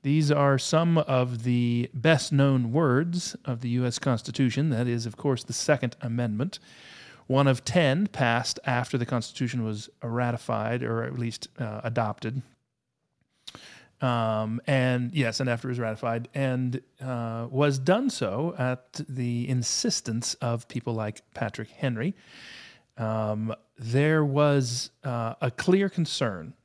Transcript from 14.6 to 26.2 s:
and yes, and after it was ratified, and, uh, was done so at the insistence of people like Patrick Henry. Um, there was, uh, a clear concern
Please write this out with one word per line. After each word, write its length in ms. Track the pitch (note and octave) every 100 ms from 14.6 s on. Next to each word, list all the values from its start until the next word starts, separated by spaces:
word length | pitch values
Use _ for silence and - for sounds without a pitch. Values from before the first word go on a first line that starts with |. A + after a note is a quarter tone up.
| -
and 480 | C3+ B2+ B2 B2
yes, 240 | C3 A#2+ A2
and 100 | B2+
after 200 | A#2 C3
it 20 |
was 80 | B2
ratified, 480 | A2+ A2 A#2+ A#2 A#2+
and, 480 | C#3+ C3+ B2+ B2+ A#2+ _ _
uh, 460 | C3 B2 A#2 A2+ A#2
was 300 | C3 D3 C3+
done 320 | C3 G3 C4+
so 460 | - G#2 G2+ D#3+ F3
at 420 | B2+ B2+ _ - D3+
the 400 | C3 A#2+ A#2+ A#2+
insistence 880 | B2+ A#2 - - - - A2+ A2+
of 320 | - B2 A#2 -
people 280 | B2+ A#2
like 280 | A2+ G#2+ G#2+ _
Patrick 380 | - A2 - A2
Henry. 460 | - C3+ A#2 D3 G3+ - - - - - - _ -
Um, 560 | A2 A2 G#2+ G#2+ A2 A2 _ -
there 460 | A2+ B2+ D3 D#3
was, 680 | D3 C#3 D3 C#3+ B2+ A#2+ - _
uh, 300 | C#3 A#2+ A2+ -
a 120 | C3+
clear 360 | - - F#3 G3
concern 680 | - D#3+ -